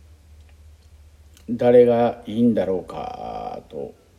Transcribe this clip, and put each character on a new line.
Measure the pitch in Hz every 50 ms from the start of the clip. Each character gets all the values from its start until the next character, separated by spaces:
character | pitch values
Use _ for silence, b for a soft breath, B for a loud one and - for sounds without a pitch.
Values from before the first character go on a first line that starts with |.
| - - - _ _ - - - - - - - - - - _ _ - - - - - _ _ - - - - - -
誰 | 120 113 123 123 123 123 120
が | 120 117 117 120 117 - - -
い | - 104 117
い | 120
ん | 120 107
だ | 104 90
ろ | 95 95
う | 87 -
か | - - 76 - - - - - - 53 52 - - - - - -
と、 | - - - - - _ _ _ _